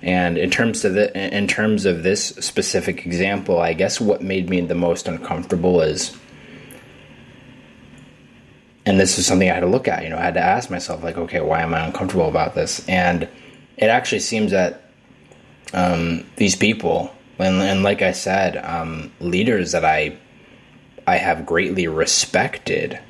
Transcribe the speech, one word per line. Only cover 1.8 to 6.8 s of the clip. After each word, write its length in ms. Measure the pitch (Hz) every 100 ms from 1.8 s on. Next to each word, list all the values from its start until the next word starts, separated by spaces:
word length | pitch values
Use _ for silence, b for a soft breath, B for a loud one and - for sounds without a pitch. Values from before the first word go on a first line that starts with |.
| 95
of 180 | 85
this 240 | 85 104 -
specific 760 | - - - - 98 92 85 87
example, 540 | 87 95 98 95 87
I 120 | 85
guess 280 | 82 92 -
what 200 | 107 -
made 280 | 92 95 90
me 100 | 92
the 140 | 85 85
most 320 | 87 85 -
uncomfortable 720 | 85 - - 87 92 87 90
is, 360 | - - - - - B B B B B